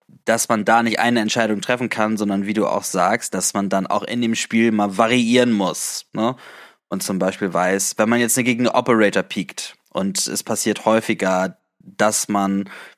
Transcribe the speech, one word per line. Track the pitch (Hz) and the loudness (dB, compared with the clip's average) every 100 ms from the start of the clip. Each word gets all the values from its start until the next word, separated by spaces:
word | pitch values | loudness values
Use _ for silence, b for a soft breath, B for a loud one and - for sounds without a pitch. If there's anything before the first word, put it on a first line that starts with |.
| _ - - | _ -6 0
dass | 113 - | 0 0
man | 110 104 | 0 4
da | 117 | 2
nicht | 117 107 | 2 0
eine | 117 120 | 0 2
Entscheidung | 107 123 110 104 | 0 0 0 0
treffen | - 123 120 | -2 -2 -2
kann, | - 110 110 | -2 -2 0
sondern | 101 98 101 | -2 -2 -2
wie | |
du | 107 101 | 0 0
auch | 101 | -2
sagst, | - 92 90 117 - | -2 0 0 0 -4
dass | 95 - | -4 -2
man | 101 98 | -2 -2
dann | 98 - | -2 -2
auch | 104 | -4
in | - 117 | -4 -2
dem | 113 110 | -2 -2
Spiel | - 113 113 | 0 2 4
mal | 107 101 95 | 2 2 2
variieren | 113 123 117 123 123 | 4 4 4 4 4
muss, | 107 92 - - - - | 2 0 -2 -6 -8 -8
ne? | 101 113 - B B B B _ | -2 -2 -2 B B B B _
Und | 98 | -6
zum | - 95 | -4 -2
Beispiel | 92 - 98 | -2 -2 -2
weiß, | 87 90 98 - - | 0 0 0 -2 0
wenn | 110 | 2
man | 120 | 2
jetzt | 117 135 | 2 0
gegen | 120 117 110 | 0 0 0
einen | 123 | 0
Operator | 123 113 104 98 | 2 4 4 2
piekt | - 107 - - - - _ | -2 -6 -8 -10 -14 -16 _
und | - 98 95 - | -4 -4 -2 -4
es | 101 | -6
passiert | - 110 110 101 | -4 -2 -2 0
häufiger, | 113 110 - 98 95 92 92 - _ _ | 2 2 2 -2 0 0 -2 -6 _ _
dass | 95 - 107 107 - | -12 -2 0 0 -2
man | 101 98 98 95 B B | 0 0 0 -4 B B